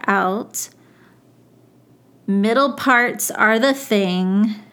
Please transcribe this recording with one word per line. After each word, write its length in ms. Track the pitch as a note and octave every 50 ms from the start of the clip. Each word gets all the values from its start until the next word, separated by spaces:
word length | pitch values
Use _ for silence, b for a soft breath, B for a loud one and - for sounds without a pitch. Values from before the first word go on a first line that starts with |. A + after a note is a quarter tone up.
| -
out, 640 | - G3 G3 F#3 F#3 F#3+ A3 - - - - - - b b b b b b b b b b b b _ _ _ _ _ _ _ _ _ _ _ _ _ _ _ _ _ _ _
middle 460 | - G3 G3+ G3+ A3 A#3+ C4 C#4 C#4 C#4
parts 580 | - - C4+ B3+ A#3+ B3 B3 - - - -
are 260 | - - G#3+ G#3+ A3
the 160 | A3+ B3 C#4 C4+
thing. 840 | C4+ - - A3 G3+ G3 F#3 F3+ F#3 F#3 F#3 F#3+ G3+ G#3+ A3 G#3 B B B